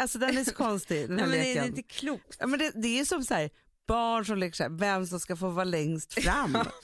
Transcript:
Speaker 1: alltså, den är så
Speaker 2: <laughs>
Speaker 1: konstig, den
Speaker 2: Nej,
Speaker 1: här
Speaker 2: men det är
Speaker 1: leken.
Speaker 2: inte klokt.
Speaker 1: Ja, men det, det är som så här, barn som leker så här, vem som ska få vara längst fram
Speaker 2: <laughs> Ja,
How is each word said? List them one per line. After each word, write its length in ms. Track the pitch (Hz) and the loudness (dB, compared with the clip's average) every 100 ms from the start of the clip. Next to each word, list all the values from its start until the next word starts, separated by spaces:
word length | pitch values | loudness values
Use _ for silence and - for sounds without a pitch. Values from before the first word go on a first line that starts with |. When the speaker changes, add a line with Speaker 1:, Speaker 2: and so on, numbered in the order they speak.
Speaker 1:
alltså, 180 | 247 233 | -2 0
den 200 | 262 254 | 2 2
är 60 | |
så 100 | 233 | 0
Speaker 2:
<laughs> 0 | |
Speaker 1:
konstig, 540 | - 240 202 - 156 139 | 0 0 0 0 -2 0
den 80 | 180 | 0
Speaker 2:
Nej, 80 | |
Speaker 1:
här 60 | - | 2
Speaker 2:
men 80 | - | 2
det 100 | 262 | 2
är 40 | |
Speaker 1:
leken. 140 | 196 247 | 2 0
Speaker 2:
inte 140 | - | -4
klokt. 540 | - - 277 254 - - | -8 -6 -4 -4 -8 -6
Speaker 1:
Ja, 60 | 254 | 0
men 120 | 269 | 0
det, 120 | 311 | 0
det 260 | 220 233 247 | 0 0 2
är 40 | |
som 200 | 285 349 | 0 0
så 100 | 247 | 0
här, 160 | 190 151 - _ _ - | 0 -2 -6 _ _ -2
barn 380 | 226 233 226 | 0 2 0
som 140 | 202 202 | 0 0
leker 180 | 180 - | -2 -2
så 60 | |
här, 80 | 139 | -4
vem 360 | 165 202 190 180 | 0 0 0 -2
som 140 | 175 | -4
ska 160 | - 170 | -4 -4
få 140 | 185 | -2
vara 140 | 175 | 0
längst 480 | 185 165 151 160 - | 0 0 0 -2 -4
fram 380 | - 180 254 254 | -2 2 2 2
Speaker 2:
<laughs> 20 | |
Ja, 120 | 233 - - | 0 0 -6